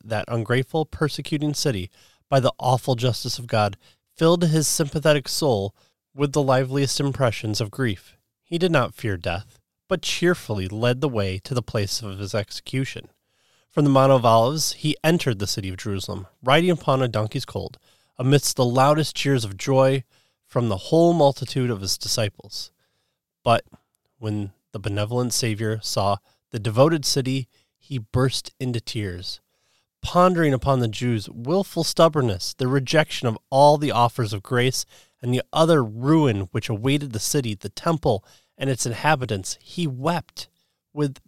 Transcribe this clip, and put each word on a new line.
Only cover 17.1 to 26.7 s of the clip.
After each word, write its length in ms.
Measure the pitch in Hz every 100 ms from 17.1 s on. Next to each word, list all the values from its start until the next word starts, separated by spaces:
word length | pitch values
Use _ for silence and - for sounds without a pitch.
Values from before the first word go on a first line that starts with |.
| 110 107 139 -
colt, 320 | 98 90 - _ _ _ -
amidst 380 | 127 143 - -
the 100 | 123
loudest 500 | 123 139 151 147 -
cheers 300 | 139 135 107
of 100 | 98
joy 480 | - 135 135 135 - _ _ _ _
from 220 | 127 117
the 100 | 98
whole 360 | - 165 170
multitude 560 | 170 143 135 127 139 127
of 120 | 104
his 160 | 95 -
disciples. 760 | 107 - 107 - 107 - - _ _ _ _ _ _ _
But 220 | - 117 - _ _ _ _ _
when 340 | 110 104 101 - _
the 80 | 110
benevolent 540 | 98 101 104 120 123
Savior 460 | - 117 104 110 110
saw 360 | - - 98 101 _ _ _
the 100 | 117
devoted 460 | 107